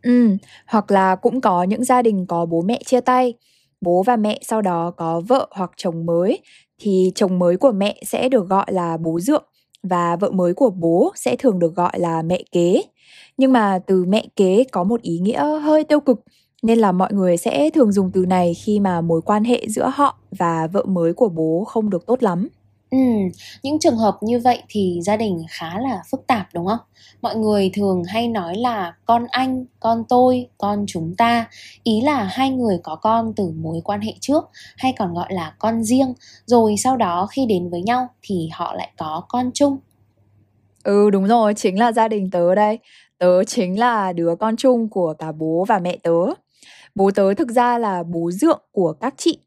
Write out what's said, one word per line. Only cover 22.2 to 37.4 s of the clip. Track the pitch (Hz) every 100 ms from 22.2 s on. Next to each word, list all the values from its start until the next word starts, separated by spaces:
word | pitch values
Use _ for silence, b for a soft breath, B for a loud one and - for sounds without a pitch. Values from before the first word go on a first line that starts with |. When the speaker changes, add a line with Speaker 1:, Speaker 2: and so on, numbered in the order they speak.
Speaker 1:
lắm. | 226 175 254 _ _ _ _
Speaker 2:
Ừ, | 262 254 220 185 B B B
những | 269 311
trường | 330 233
hợp | 220 190
như | 214 240
vậy | 240 240 -
thì | 214 190 175
gia | 175 214
đình | 220 175 165
khá | - 165 185
là | 262 208 -
phức | 269 -
tạp | 240 185
đúng | 170 175
không? | 233 _ b b b
Mọi | 233 226
người | 214 208 190
thường | 196 202 185
hay | 175 214 240
nói | 226 170 190
là | 247 220 175 - -
"Con | 233 233
anh, | 247 262 262 254 _
con | 226 233 220
tôi, | 247 254 254 247 _
con | 202 208 202
chúng | 175 165 185
ta". | 233 233 226 B B B
Ý | - 214
là | 269 277
hai | 196 233 269
người | 262 233 180
có | - 156
con | 214 226 226 220
từ | 185 160
mối | 160 165
quan | 165 202
hệ | 214 -
trước, | - 294 311 B B B
hay | 262 254
còn | 190
gọi | 170 180
là | 190 160 _
con | 214 233
riêng. | 220 254 262 247 b b -
Rồi | 240 220 208
sau | 254 262
đó | 196 175 208
khi | -